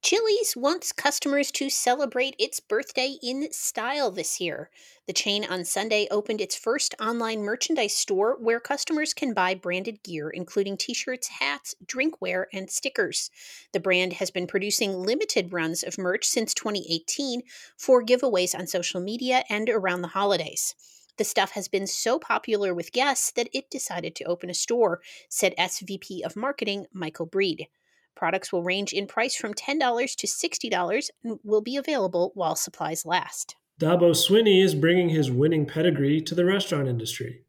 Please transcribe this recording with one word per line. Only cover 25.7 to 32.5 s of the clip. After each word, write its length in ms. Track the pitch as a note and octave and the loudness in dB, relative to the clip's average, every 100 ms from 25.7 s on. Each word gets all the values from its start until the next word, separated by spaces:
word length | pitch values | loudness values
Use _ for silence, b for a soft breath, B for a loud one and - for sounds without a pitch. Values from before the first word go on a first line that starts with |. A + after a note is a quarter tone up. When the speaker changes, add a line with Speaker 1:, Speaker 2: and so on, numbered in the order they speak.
| - | -2
Speaker 1:
V 180 | F#3 G3 | -8 -10
P 240 | - F#3 | -8 -8
of 120 | - G#3 | -8 -4
marketing 520 | B3+ C#4 G#3 G3+ F#3 | -4 -2 -4 -4 -8
Michael 340 | F#3 D#3+ - E3 | -8 -10 -6 -4
Breed. 400 | G3 G3 D3+ - _ _ _ _ - | 0 0 -2 -10 _ _ _ _ -2
Products 360 | E3+ F#3 - | 0 0 -2
will 120 | F#3 | -2
range 280 | F3 F#3+ G3 | 0 -2 0
in 140 | - G3+ | -4 -2
price 280 | - A#3+ - | -2 0 -2
from 180 | G#3+ | -4
ten 240 | G#3 - D4 | -6 -4 0
dollars 380 | B3+ A#3 C4 - | 2 2 -2 -4
to 100 | G3 | -6
sixty 440 | - E4+ - A3+ | -4 -4 -4 -2
dollars 420 | F#3 F3 A3 - _ | 0 2 0 -2 _
and 160 | A#3 G#3+ | -10 -8
will 180 | G#3 G#3+ | 2 2
be 140 | G#3+ C#4 | 2 -4
available 560 | C#4 C#4+ F#3+ F3+ F#3 | 0 0 2 2 0
while 220 | G3+ E3 | 0 -2